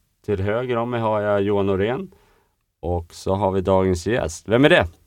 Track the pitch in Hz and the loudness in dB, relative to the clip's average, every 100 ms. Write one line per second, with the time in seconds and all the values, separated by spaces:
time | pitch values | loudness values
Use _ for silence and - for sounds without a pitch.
0 | _ _ - 95 101 113 127 117 120 120 | _ _ -6 -2 -2 -2 -2 -2 -2 -2
1 | 113 107 104 101 98 101 98 95 104 135 | -2 0 0 0 2 0 0 0 0 -2
2 | 190 - _ _ _ _ _ _ 85 87 | -8 -16 _ _ _ _ _ _ -6 -6
3 | 85 - - 95 98 95 92 95 95 87 | -6 -10 -4 0 0 0 2 2 2 0
4 | 95 123 78 - - 117 151 170 85 - | -2 -2 -4 -8 -2 4 6 4 2 -6